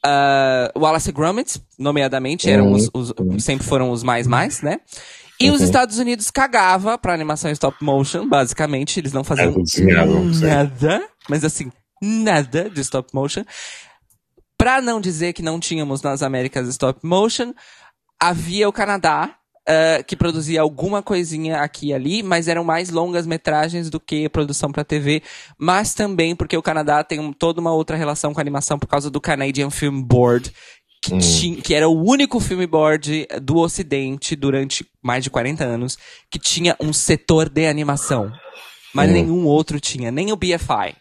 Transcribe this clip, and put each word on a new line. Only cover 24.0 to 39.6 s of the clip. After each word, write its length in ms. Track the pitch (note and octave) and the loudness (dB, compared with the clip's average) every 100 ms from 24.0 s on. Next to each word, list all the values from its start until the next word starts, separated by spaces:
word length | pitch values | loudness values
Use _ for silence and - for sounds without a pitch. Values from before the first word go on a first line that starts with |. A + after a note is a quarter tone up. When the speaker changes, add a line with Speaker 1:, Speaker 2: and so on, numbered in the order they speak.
| - D3+ D3+ | -6 -4 -2
Speaker 1:
produção 420 | E3 D3 C#3+ D3 | -2 -2 -2 -4
pra 100 | D3 | -4
T 160 | D3 D3+ | -4 -2
V, 240 | C#3+ D3+ - - - _ | 0 -2 -4 -20 -20 _
mas 360 | D#3 F#3 G#3 | 0 2 0
também 420 | - G#3 F#3 E3 E3+ | -2 -2 0 0 0
porque 220 | E3 E3 | -2 -2
o 40 | |
Canadá 400 | D#3+ D#3 D3 D3 | 0 -2 2 0
tem 160 | D#3 D3+ | 0 -6
um, 140 | D3+ | -6
toda 300 | C#3+ E3 E3 | -2 -2 0
uma 100 | E3 | 0
outra 240 | D#3+ D#3+ D#3+ | 0 -2 -2
relação 380 | D3+ D3+ D3+ | -2 -2 -4
com 80 | D3 | -4
a 20 | |
animação 340 | C#3+ C#3+ - C#3+ | -4 -4 -4 -4
por 100 | - | -2
causa 220 | C#3+ C#3+ | -2 -2
do 120 | C#3+ | -6
Canadian 480 | - C#3+ C#3 C3+ C#3+ | -4 -2 -2 -2 -4
Film 320 | - D3 C#3 | -2 -2 -2
Board, 500 | B2+ B2 B2 A#2+ A#2+ - - - _ _ | 2 4 6 4 0 -18 -20 -20 _ _
que 120 | - | -4
Speaker 2:
Hum. 60 | - | 0
Speaker 1:
tin-, 360 | E2+ - E3+ E3 | 2 2 -2 -6
que 120 | - | 0
era 140 | D3+ D#3 | 2 4
o 160 | D#3+ F3+ | 4 4
único 360 | C#4 C#4+ A#3+ | 4 2 0
filme 260 | - F#3 F3 | -2 -2 0
board 580 | D#3 D#3 D#3 D3 D#3 - - | 2 4 2 -2 -6 -6 -8
do 160 | C3+ D#3+ | 0 2
Ocidente 760 | E3 - D3 C#3 C3+ C#3 - D3 | 2 -2 -4 -4 -4 -6 -6 -2
durante 500 | C#3 C3+ C3+ - - _ | 0 0 -2 -6 -8 _
mais 220 | B2 B2 | -4 -2
de 60 | C3 | -2
quarenta 340 | B2+ A#2+ D#3 | -2 -2 -4
anos 340 | D3+ D3 B2 - - - _ | -4 -4 -6 -8 -16 -20 _
que 100 | D3+ | -6
tinha 360 | - - E3+ E3 | -4 0 0 0
um 140 | D3+ | -2
setor 560 | D3 - D#3 - D#3+ D#3 | -2 0 0 4 2 4
de 180 | C#3 D#3+ | 0 0
animação. 680 | D3+ D3 C#3+ - C3+ G#2 B2 - - - - - | 0 -2 -2 -2 -2 -2 -10 -20 -20 -20 -20 -8
Mas 160 | C#3+ F#3+ | 2 4
Speaker 2:
Hum. 40 | |
Speaker 1:
nenhum 320 | F3 E3 F3 E3 | 4 4 2 4
outro 340 | D3 | 4